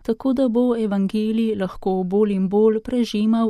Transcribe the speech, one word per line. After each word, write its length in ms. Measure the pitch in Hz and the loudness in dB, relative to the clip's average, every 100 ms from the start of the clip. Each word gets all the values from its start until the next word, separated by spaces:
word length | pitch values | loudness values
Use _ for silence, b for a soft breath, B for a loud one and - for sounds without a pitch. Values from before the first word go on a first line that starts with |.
tako 320 | - 226 269 | -6 -2 -2
da 140 | 262 262 | 0 2
bo 300 | 226 247 233 | 2 2 0
evangelij 800 | 220 196 196 214 214 220 220 208 | 0 0 0 -2 -2 0 -2 -2
lahko 480 | 185 - 196 185 | -4 -4 -2 -2
bolj 300 | 185 196 214 | 0 0 2
in 160 | 196 190 | 0 0
bolj 300 | 208 220 220 | 2 2 2
prežemal 720 | 233 247 226 208 220 226 226 | -2 -2 -2 0 0 2 0